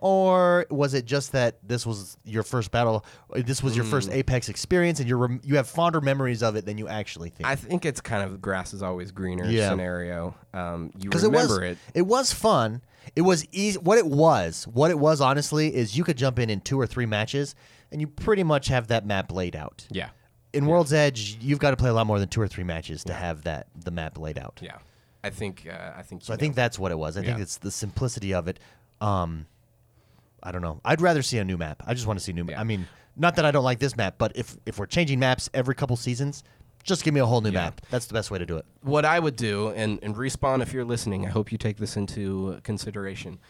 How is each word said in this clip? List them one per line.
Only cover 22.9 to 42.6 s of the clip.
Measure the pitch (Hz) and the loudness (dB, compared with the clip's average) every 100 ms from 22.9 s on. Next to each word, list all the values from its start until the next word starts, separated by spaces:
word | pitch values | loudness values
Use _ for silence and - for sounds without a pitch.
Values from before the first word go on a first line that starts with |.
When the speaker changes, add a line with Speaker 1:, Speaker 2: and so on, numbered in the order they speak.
| 78 | -10
Speaker 1:
to | 90 | -8
Speaker 2:
Yeah. | - | -6
Speaker 1:
have | 87 78 | -6 -6
that, | 82 76 - - | -6 -8 -10 -14
the | 87 | -8
map | 85 78 85 | -6 -8 -8
laid | 78 71 | -10 -10
out. | - - | -12 -14
Speaker 2:
Yeah. | 85 60 - _ _ _ | -18 -18 -20 _ _ _
I | 101 | -10
think, | - 101 92 82 | -8 -8 -10 -14
uh, | 87 90 78 | -12 -14 -14
I | |
think | - 92 | -16 -12
Speaker 1:
So | - | -8
Speaker 2:
you | 101 | -2
Speaker 1:
I | |
think | 151 | 0
Speaker 2:
know. | 127 | 0
Speaker 1:
that's | 120 - | 0 0
what | 92 | -4
it | 80 | -2
was. | 78 92 | -4 -4
I | |
think | 101 117 | -4 -4
Speaker 2:
Yeah. | |
Speaker 1:
it's | 92 - | -6 -8
the | 98 | -8
simplicity | - 101 - 127 110 98 | -8 -8 -4 -4 -2 -2
of | 92 85 | -2 -2
it. | - - _ _ - | -6 -14 _ _ -4
Um, | 107 95 85 80 78 _ _ _ _ _ _ _ _ _ | 0 0 0 -4 -10 _ _ _ _ _ _ _ _ _
I | 90 | -10
don't | 90 | -6
know. | 85 76 | -6 -2
I'd | 117 160 | 0 4
rather | 175 151 | 4 4
see | - 117 | 2 0
a | |
new | 95 87 | 0 -2
map. | 78 - - | -4 -6 -6
I | |
just | 123 110 | -4 -2
wanna | 98 | -4
see | - | -4
new | 85 | -4
ma-, | 87 | -4
Speaker 2:
Yeah. | 78 | -4
Speaker 1:
I | |
mean, | 113 101 85 - _ - | -2 -2 -6 -14 _ 0
not | 170 170 | 2 4
that | |
I | 151 | 4
don't | 143 | 4
like | 127 120 | 2 2
this | 139 120 | 0 0
map, | 95 - | -2 0
but | 110 | -2
if, | 120 - - 110 | -2 -8 -10 -10
if | 101 | -8
we're | 101 | -2
changing | 175 156 127 | 0 2 2
maps | 131 123 - | 2 2 0
every | 131 127 131 | -2 0 0
couple | 135 120 | 0 -2
seasons, | 127 120 143 - - - - _ | -2 -2 -2 -6 -14 -20 -20 _
just | - 185 | -2 0
give | 160 | 2
me | 143 | 4
a | 117 | 4
whole | 120 | 4
new | 107 | 2
Speaker 2:
Yeah. | 92 | 0
Speaker 1:
map. | 85 - - | -2 -6 -6
That's | 123 - | -6 -2
the | |
best | 110 - | -4 -4
way | 95 | -4
to | 85 | -4
do | 80 | -6
it. | - _ | -8 _
Speaker 2:
What | 135 147 | 0 2
I | 151 170 | 4 2
would | 156 | 2
do, | 117 113 101 107 | 0 -2 0 -2
and, | 104 107 104 | -2 -2 -2
and | 104 | -4
Respawn, | 107 131 - 139 131 | -4 -4 -2 0 0
if | 120 | -2
you're | 131 | -4
listening, | 120 117 110 95 98 | -2 -2 -2 -2 -2
I | |
hope | 110 104 | -2 -2
you | 113 | -4
take | 110 104 | -4 -4
this | 104 104 | -4 -4
into | 98 107 98 95 95 - | -4 -4 -4 -4 -4 -6